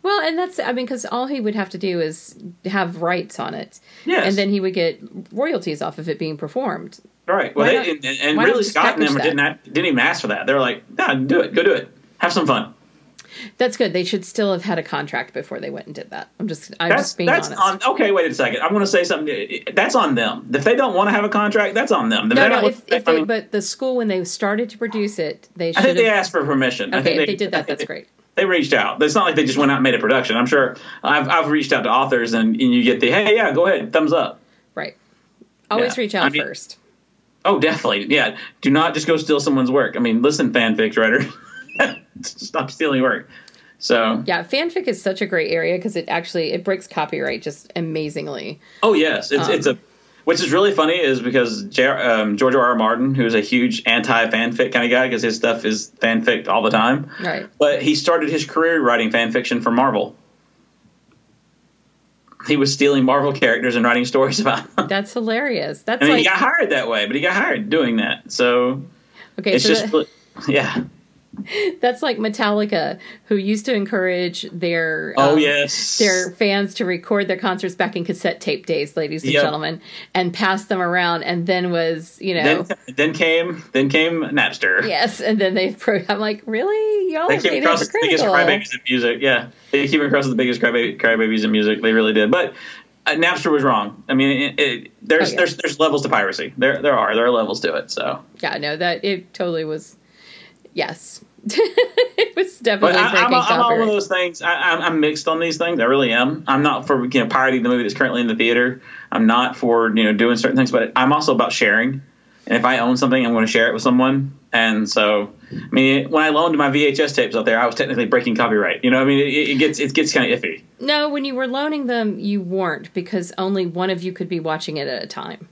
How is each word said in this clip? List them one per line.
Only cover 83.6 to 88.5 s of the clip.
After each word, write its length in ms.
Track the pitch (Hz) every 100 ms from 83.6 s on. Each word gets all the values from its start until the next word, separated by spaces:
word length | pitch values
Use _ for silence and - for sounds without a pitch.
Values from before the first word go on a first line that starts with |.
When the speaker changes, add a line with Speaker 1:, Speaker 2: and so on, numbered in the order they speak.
| -
Speaker 2:
then 160 | 135 139
came 320 | 156 165 165
Napster. 680 | 143 143 101 - 95 92 220
Speaker 1:
Yes, 340 | 156 208 -
and 200 | 135 214
then 140 | 190
they 180 | 190 190
pro-, 300 | - - 202 190
I'm 120 | 202
like, 240 | 214 208 -
"Really? 640 | 220 370 427 427 415 370
Y'all 140 | 311 349
Speaker 2:
They 80 |
Speaker 1:
have 80 | -
Speaker 2:
came 100 | -
Speaker 1:
made 100 | 262
Speaker 2:
across 160 | 302 -
the 180 | - 427
biggest 220 | - 226
Speaker 1:
hypocritical." 320 | 208 160 156